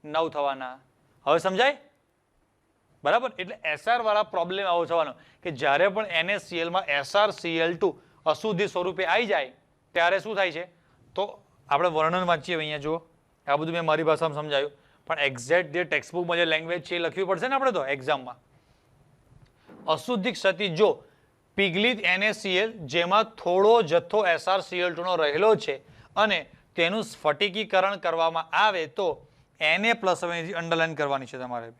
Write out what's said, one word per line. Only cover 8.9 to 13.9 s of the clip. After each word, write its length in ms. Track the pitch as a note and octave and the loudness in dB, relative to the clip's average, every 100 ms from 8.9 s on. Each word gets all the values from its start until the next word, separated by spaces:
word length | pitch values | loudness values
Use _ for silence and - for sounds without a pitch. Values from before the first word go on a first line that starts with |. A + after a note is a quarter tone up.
| F3 F3 | -2 0
આવી 220 | G3 A#3 | 2 2
જાય 260 | F3 C3 - _ _ _ F3 | -2 -2 -12 _ _ _ 0
ત્યારે 240 | E3+ F#3+ | 2 2
શું 160 | G#3 G3+ | -2 -2
થાય 160 | F#3 | -2
છે? 140 | D#3 F3 _ _ _ _ - | -2 -12 _ _ _ _ -6
તો 80 | G3+ - _ _ - | -6 -8 _ _ -2
આપણે 200 | C#3+ F3 | 2 2
વર્ણન 380 | D#3 D#3 F3+ F3+ | 2 2 0 0
વાંચીએ 260 | E3 C#3 E3 | 0 0 -4
અહીંયા 280 | D3+ D3+ D3 | -4 -6 -4
જુઓ. 100 | E3 - _ _ _ - | -6 -8 _ _ _ -2
આ 100 | C#3+ | 0
બધું 160 | D#3+ | 0
મેં 120 | E3+ | -2
મારી 180 | D#3+ | 0